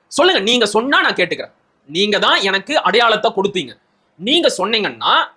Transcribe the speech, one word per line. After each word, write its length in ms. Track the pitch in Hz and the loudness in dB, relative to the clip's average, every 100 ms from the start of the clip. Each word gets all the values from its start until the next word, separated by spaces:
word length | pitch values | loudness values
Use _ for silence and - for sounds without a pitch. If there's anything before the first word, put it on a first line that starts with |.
| _ | _
சொல்லுங்க, 320 | - 359 311 | 0 2 2
நீங்க 260 | 196 247 208 | 0 0 0
சொன்னா 340 | 214 254 339 | 0 0 0
நான் 120 | 302 | 0
கேட்டுக்கிறேன். 400 | 196 175 135 - _ _ _ - | 0 -4 -4 -10 _ _ _ -8
நீங்க 320 | 160 208 196 | -2 0 2
தான் 220 | 220 330 | 2 2
எனக்கு 420 | 196 190 - 302 | 0 -2 -2 -2
அடையாளத்தை 500 | - 220 233 214 226 214 | 0 2 2 2 0 -2
கொடுத்தீங்க, 360 | 196 190 127 - _ _ _ - | -2 -4 -8 -12 _ _ _ -10
நீங்க 380 | 202 330 285 - | -2 2 2 0
சொன்னீங்கன்னா 560 | 196 226 180 117 - 302 - | -2 -2 -4 -4 0 0 0